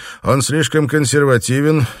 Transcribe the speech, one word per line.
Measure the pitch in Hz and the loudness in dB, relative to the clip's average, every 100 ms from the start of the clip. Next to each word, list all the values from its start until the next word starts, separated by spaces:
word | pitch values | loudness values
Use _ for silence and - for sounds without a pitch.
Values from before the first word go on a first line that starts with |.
| - - | -20 -8
Он | - 135 | -2 0
слишком | 127 151 143 156 147 | 0 -2 0 0 0
консервативен, | 156 135 147 143 123 - 131 147 156 123 - | 0 0 2 2 2 0 0 2 2 0 -4